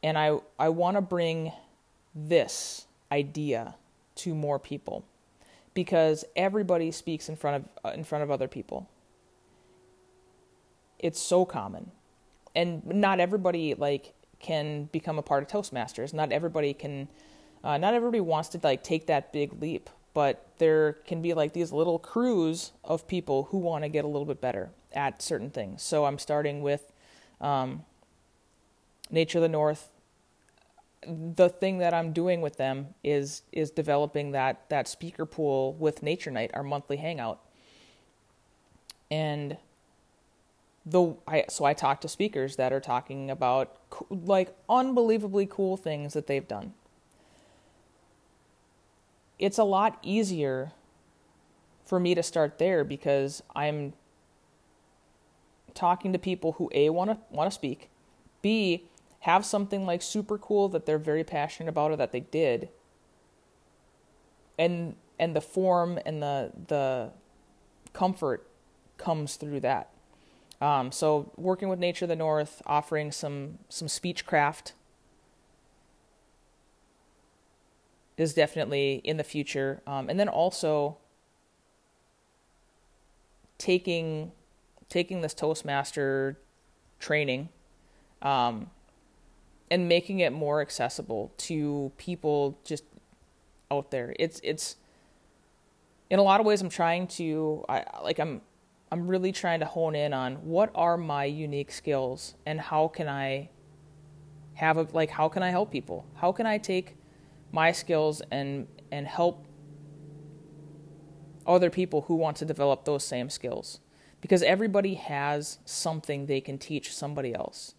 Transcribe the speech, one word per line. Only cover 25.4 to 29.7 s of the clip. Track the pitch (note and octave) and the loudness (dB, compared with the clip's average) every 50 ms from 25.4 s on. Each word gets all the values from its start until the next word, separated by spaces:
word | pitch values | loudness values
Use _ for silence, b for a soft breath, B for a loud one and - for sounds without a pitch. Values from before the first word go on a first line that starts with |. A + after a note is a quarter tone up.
| G#2+ C3+ | -4 -6
things. | - C3+ G#2+ F#2+ F#2+ C3+ - | -6 -6 -8 -8 -8 -10 -6
So | - - D3+ D3 | -2 0 2 2
I'm | C#3+ C#3+ | 2 0
starting | C#3 - - D3+ D3 D3 D3 C#3+ C#3+ | -2 -4 -2 0 0 0 0 -2 -2
with, | C#3+ C#3+ C#3+ C#3+ - - b b b b b b b b b b | -2 -2 -2 -2 -4 -12 b b b b b b b b b b
um, | C#3 C#3+ C#3+ C3+ C3 C3 C3+ D3+ D#3 _ _ _ _ _ _ _ _ _ _ _ _ _ _ _ _ _ _ _ _ _ _ _ - - | -2 0 0 0 0 -2 -6 -10 -12 _ _ _ _ _ _ _ _ _ _ _ _ _ _ _ _ _ _ _ _ _ _ _ -14 -2
Nature | - D#3+ E3 D#3+ - F3 | 2 2 2 2 4 2
of | |
the | E3 D#3+ | 4 4
North. | D#3+ D3+ D3+ D3+ | 4 2 2 2